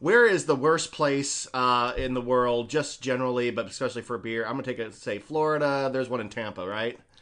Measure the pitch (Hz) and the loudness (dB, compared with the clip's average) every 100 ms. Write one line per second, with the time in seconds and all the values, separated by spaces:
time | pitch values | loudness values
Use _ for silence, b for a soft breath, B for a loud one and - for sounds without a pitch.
0 | 143 233 233 185 143 139 143 160 160 - | 2 6 6 4 2 2 4 2 0 -2
1 | 151 139 139 - - 127 127 123 120 120 | 0 2 -2 -4 -6 0 2 4 2 0
2 | 131 127 120 127 123 120 117 151 147 - | -2 -2 2 2 4 2 0 -2 -2 -4
3 | 127 127 127 123 120 110 117 - 127 120 | -2 0 0 0 0 0 -4 -4 -6 -4
4 | 113 117 110 113 110 131 127 117 110 - | -8 -8 -4 -4 -4 -4 -4 -6 -8 -8
5 | - 104 - 156 156 151 147 139 135 131 | -6 -6 -4 -2 0 2 2 0 0 -2
6 | 127 123 104 120 107 95 92 104 113 - | -2 -4 -6 -8 -8 -8 -6 -4 -4 -6
7 | _ b | _ b